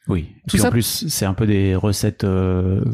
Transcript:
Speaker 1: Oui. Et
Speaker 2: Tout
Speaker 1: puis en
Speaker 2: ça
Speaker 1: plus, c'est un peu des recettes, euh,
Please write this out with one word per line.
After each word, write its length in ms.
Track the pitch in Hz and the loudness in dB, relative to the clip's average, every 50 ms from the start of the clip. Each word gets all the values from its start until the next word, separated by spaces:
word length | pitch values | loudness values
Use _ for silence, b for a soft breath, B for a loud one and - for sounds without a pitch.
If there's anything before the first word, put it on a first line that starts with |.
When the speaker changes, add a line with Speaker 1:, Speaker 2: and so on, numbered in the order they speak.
| b | b
Speaker 1:
Oui. 140 | - 104 87 | -2 -2 -2
Et 200 | 78 - - - | -4 -6 -14 -16
Speaker 2:
Tout 140 | _ - - | _ -2 0
Speaker 1:
puis 40 | 196 | 2
en 20 | |
Speaker 2:
ça 80 | - 165 | 2 4
Speaker 1:
plus, 380 | 127 120 110 - - - - 160 | 2 2 0 0 -4 -6 -6 -6
c'est 160 | - - 107 | -4 -2 -2
un 80 | 95 95 | -2 0
peu 120 | - 113 104 | 0 0 2
des 260 | 104 95 98 98 92 | 2 2 2 2 2
recettes, 480 | 92 92 107 98 - - 107 - - | 2 0 0 0 0 -2 -2 -2 -2
euh, 580 | - 98 95 92 95 92 92 90 92 92 95 101 - 120 | -2 0 0 2 2 0 0 0 0 0 0 0 0 -2